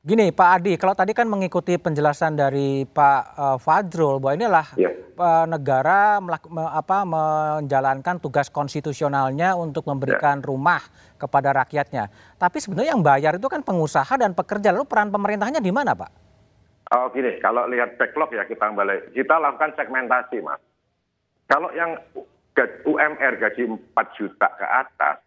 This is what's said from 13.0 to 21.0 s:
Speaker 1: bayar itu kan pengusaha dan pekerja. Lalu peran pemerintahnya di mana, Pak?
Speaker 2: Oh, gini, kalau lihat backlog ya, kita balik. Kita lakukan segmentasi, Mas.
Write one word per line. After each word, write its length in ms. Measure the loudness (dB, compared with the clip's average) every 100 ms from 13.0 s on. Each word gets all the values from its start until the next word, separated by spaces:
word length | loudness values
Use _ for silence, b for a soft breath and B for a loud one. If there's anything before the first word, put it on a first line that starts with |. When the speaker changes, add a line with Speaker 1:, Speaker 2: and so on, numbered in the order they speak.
Speaker 1:
bayar 320 | 4 4 4
itu 140 | 0 -4
kan 160 | -4
pengusaha 500 | -2 0 0 0 0
dan 160 | 2 0
pekerja. 400 | 0 -4 0 2
Lalu 140 | 2
peran 260 | 0 0 0
pemerintahnya 480 | 0 -2 -2 -2 0
di 140 | 0
mana, 220 | 0 0 -2
Pak? 140 | -6 _ _ _ _ _ _ _ -2
Speaker 2:
Oh, 240 | 0 0
gini, 320 | -2 -4 0
kalau 240 | 0 0 -2
lihat 320 | -2 -4 -2
backlog 320 | -4 -2 -4
ya, 160 | -4 -8
kita 240 | -4 -4
balik. 400 | -2 -2 -2 -4
Kita 320 | -6 0 2
lakukan 320 | 2 -2 -4
segmentasi, 640 | -4 -4 -4 0 -2 -2 -8
Mas. 240 | -8 -12 _ _ _ _